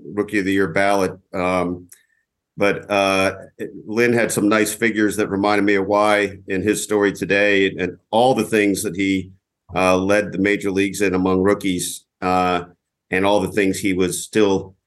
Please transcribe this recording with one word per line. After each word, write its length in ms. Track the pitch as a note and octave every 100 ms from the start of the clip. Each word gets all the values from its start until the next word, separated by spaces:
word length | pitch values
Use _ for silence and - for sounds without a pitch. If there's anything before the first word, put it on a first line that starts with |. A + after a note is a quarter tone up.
| D2
Rookie 260 | G2 G2+ G#2+
of 60 | F#2+
the 80 |
Year 160 | G2 F#2+
ballot. 500 | F2 G2 G2+ F#2 F#2 _
Um, 560 | G2 F2+ F#2 F2 F2+ F#2 - _ _ _ _ _ -
but, 320 | G2+ - -
uh, 460 | G2+ G2 F#2+ F#2+ F#2+ - - A2+ F#2 E2+
Lynn 280 | G#2+ A#2+
had 180 | A#2+ A2
some 160 | - G#2
nice 260 | G#2+ G#2+
figures 440 | - A#2 G#2+ G#2+ F#2+
that 100 | F#2+
reminded 380 | G2 G2+ G#2 G2+
me 100 | G2
of 120 | F#2+
why 500 | G#2 G#2+ G#2 G2+ F#2+ F#2+
in 140 | F#2+
his 200 | G2+ G2+
story 300 | - G#2+ G2+
today 640 | - F2+ G2 G#2 G2 F#2+ E2
and 200 | F2+ - _
all 220 | A2 B2+
the 120 | A2+ G#2+
things 360 | A2 G#2 F#2+
that 120 | G#2+ F2
he, 360 | G2 F#2+ F#2 - _ _ - F2
uh, 220 | F#2 F#2
led 340 | F#2+ G#2 G2+
the 60 | F#2+
major 340 | G2 G#2 G2
leagues 300 | F#2+ G2+ F2+
in 120 | G2
among 280 | F#2 F#2+ F#2
rookies, 640 | G2 G2+ G2 F2+ - - _ -
uh, 420 | F#2 F2+ F2+ F2 F2 _ _ _ -
and 140 | F#2 G2
all 160 | G#2
the 100 | F#2
things 280 | G#2+ F#2+ F#2
he 120 | G2+
was 320 | F2+ F2+ -
still, 500 | - A2 G#2 F#2+ - -